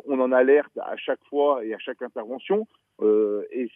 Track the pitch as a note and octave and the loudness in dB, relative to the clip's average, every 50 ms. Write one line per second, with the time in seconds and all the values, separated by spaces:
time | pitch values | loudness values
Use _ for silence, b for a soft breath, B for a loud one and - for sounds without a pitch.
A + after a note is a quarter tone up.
0 | - - C#3 C3 B2+ B2+ C3 B2+ B2+ C3 C#3 D3 - - - A2+ - - G#2 - | 0 0 -2 0 0 2 4 4 6 6 6 4 4 0 -8 -12 -10 -10 -10 -10
1 | - - C3+ - _ - C#3 C#3+ C#3+ D3 C#3+ B2+ A2 A2 G#2+ G2 - C3+ B2 - | -6 -6 -8 -8 _ -8 -2 0 2 2 2 0 -2 -6 -8 -8 -8 -12 -10 -10
2 | B2+ A#2 - B2+ A2 G#2+ B2+ C3+ - - G3 G#3+ A3 _ _ _ _ _ _ - | -10 -12 -10 -12 -10 -10 -12 -12 -4 -2 -2 -2 -2 _ _ _ _ _ _ 0
3 | G#2+ G#2+ G#2+ G#2+ G#2+ G#2 G#2 G#2 - - - B2+ B2+ A2+ - | 2 4 4 4 4 2 0 -4 -6 -6 -6 -6 -6 -6 -6